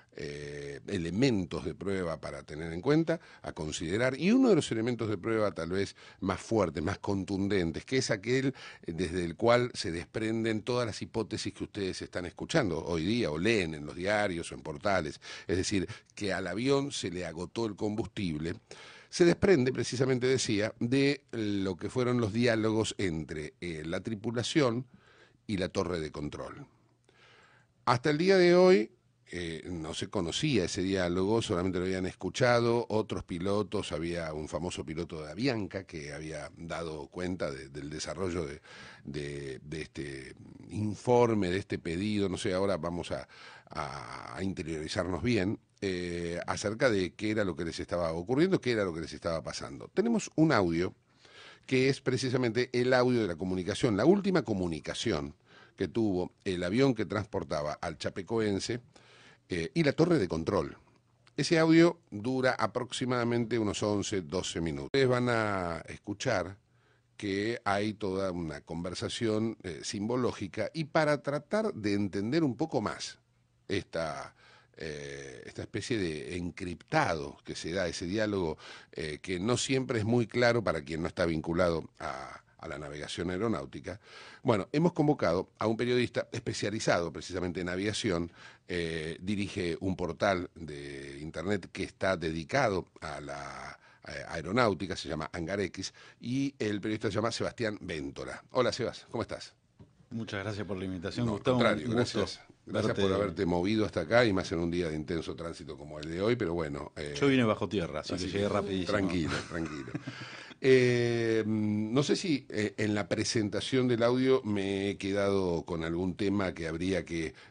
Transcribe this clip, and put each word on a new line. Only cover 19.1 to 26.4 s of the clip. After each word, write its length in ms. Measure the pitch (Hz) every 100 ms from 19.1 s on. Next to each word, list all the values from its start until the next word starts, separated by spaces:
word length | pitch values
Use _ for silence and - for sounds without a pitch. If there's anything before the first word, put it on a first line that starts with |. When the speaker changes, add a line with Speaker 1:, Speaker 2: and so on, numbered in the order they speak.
| -
Speaker 1:
desprende, 480 | 175 170 - 165 127
precisamente 560 | 117 113 123 131 127 127
decía, 460 | 131 - 101 110 -
de 420 | 120 135 139 143 _
lo 460 | 117 107 101 95 87
que 120 | 101
fueron 300 | 127 123 123
los 140 | 110
diálogos 600 | 113 120 113 110 110 107 -
entre, 560 | 98 80 71 78 76 -
eh, 220 | 87 78 80
la 160 | 95
tripulación 840 | 104 107 120 117 113 160 131 113 123 - - - - _ -
y 80 | 95
la 120 | 90
torre 320 | 98 85 87
de 100 | 76
control. 540 | 71 73 67